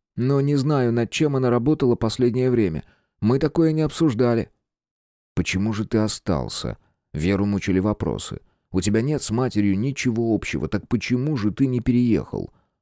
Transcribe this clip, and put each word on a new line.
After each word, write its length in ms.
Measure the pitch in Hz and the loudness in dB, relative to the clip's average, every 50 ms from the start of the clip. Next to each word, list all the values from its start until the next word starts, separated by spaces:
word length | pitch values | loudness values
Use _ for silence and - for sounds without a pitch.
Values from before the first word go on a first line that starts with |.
| _ _ - | _ _ -6
Но 260 | - 120 131 139 139 | -4 -2 0 0 0
не 140 | 139 143 147 | 0 0 0
знаю, 380 | 139 131 151 151 139 127 117 117 | 0 0 0 0 2 2 2 0
над 160 | 120 117 - | 0 -2 -2
чем 260 | - - 160 147 139 | 0 0 0 0 2
она 140 | 131 131 123 | 2 2 2
работала 460 | 123 123 117 143 156 156 139 120 120 | 2 2 2 0 0 2 2 2 2
последнее 540 | - 120 110 - - 127 123 110 127 127 127 | 2 0 -2 0 2 2 2 2 2 0 2
время. 320 | 123 117 107 87 80 73 - _ _ _ _ _ _ - | 2 2 2 0 -2 -4 -8 _ _ _ _ _ _ -2
Мы 200 | - 110 127 135 | 0 2 2 2
такое 320 | 160 147 - 175 165 160 | 2 0 2 2 2 2
не 100 | 156 156 | 2 2
обсуждали». 680 | 156 147 - - 165 156 113 110 127 120 117 113 - - _ _ _ _ _ _ _ _ _ _ _ _ _ _ _ _ - | 0 -2 0 2 2 2 2 2 2 2 2 0 -2 -4 _ _ _ _ _ _ _ _ _ _ _ _ _ _ _ _ -4
«Почему 380 | - 85 - - 92 101 110 107 | -4 -2 -2 -2 -2 -2 -2 -2
же 120 | 104 107 | -4 -4
ты 140 | - - 110 | -2 0 0
остался?» 760 | 107 104 - - - - 87 69 60 - - - - 58 53 - _ _ _ _ _ _ - | 0 0 -4 -4 -4 -2 -2 -2 -2 -4 -6 -8 -8 -8 -8 -10 _ _ _ _ _ _ -6
Веру 320 | 76 76 92 98 95 101 | -2 0 0 2 2 0
мучили 340 | 101 101 95 - - 90 92 | 0 0 -2 0 0 2 2
вопросы. 600 | 92 104 107 - - 80 53 50 - - - - _ _ _ _ _ _ | 2 0 -2 -2 -4 -4 -4 -6 -8 -10 -12 -14 _ _ _ _ _ _
«У 100 | - 92 | -2 -2
тебя 200 | 87 104 104 110 | 0 2 0 0
нет 200 | 117 143 151 139 | 0 0 -2 -2
с 100 | - - | -4 -4
матерью 460 | 107 120 131 123 - 104 104 101 98 | -2 -2 -2 0 0 0 2 2 2
ничего 560 | 95 113 139 139 - - 131 113 113 117 113 110 | 0 -2 -4 -4 -2 -2 -2 0 0 0 0 0
общего, 340 | 92 - - - 67 - | 0 -2 -4 -6 -4 -4
так 200 | - - 101 - | -4 -4 -4 -4
почему 500 | - - 110 - - 123 123 131 151 156 | -2 -2 -2 0 0 -2 -2 0 -2 -2
же 140 | 120 98 104 | -2 -2 -2
ты 160 | - - 139 | 0 0 0
не 120 | 131 127 123 | 0 0 0
переехал?» 720 | 113 - 120 120 123 117 107 76 - - - 50 50 - _ _ _ _ _ _ | 0 2 2 4 4 4 2 2 0 -4 -8 -8 -8 -8 _ _ _ _ _ _